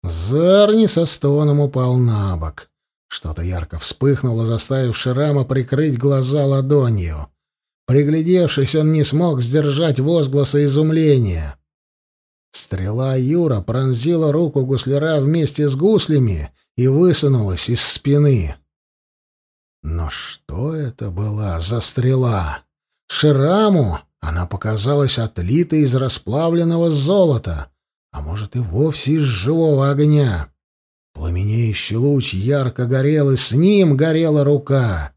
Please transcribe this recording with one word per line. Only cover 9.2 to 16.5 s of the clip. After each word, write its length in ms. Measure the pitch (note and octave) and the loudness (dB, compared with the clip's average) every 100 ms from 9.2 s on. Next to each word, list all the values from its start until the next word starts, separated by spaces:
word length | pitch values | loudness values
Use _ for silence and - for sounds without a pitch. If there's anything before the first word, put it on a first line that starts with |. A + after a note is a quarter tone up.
| F3 C3+ | 2 0
сдержать 580 | A#2+ D3 D3 C#3 E3 C3 | 0 0 0 0 0 0
возгласа 640 | C#3 E3+ C#3 C#3 C3+ D3 D3 | 0 0 0 0 0 2 2
изумления. 920 | C#3 D#3 D#3+ D#3 C3+ G#2+ E2 D2+ - _ _ _ _ _ _ _ _ _ | 2 2 2 4 4 2 -4 -8 -12 _ _ _ _ _ _ _ _ _
Стрела 640 | - - F#2 F#2+ A#2 C3+ C3 | -10 -8 -6 -4 -2 -2 0
Юра 460 | B2+ E3+ E3 A2 | 0 0 0 -2
пронзила 720 | F2+ A#2+ C3 A#2+ C#3+ E3+ D#3 | -2 -2 0 0 0 0 0
руку 320 | D3+ E3 C#3 B2+ | 0 0 -2 -2
гусляра 560 | C3+ C3 C#3 D#3+ D#3 | -2 -2 -2 0 0
вместе 480 | C3+ E3 C#3+ - D3 | 0 0 -2 0 -2
с 60 | C3+ | 2
гуслями 760 | F#3+ A3 - D3 A#2 E2 D2 | 2 2 2 2 2 -2 -8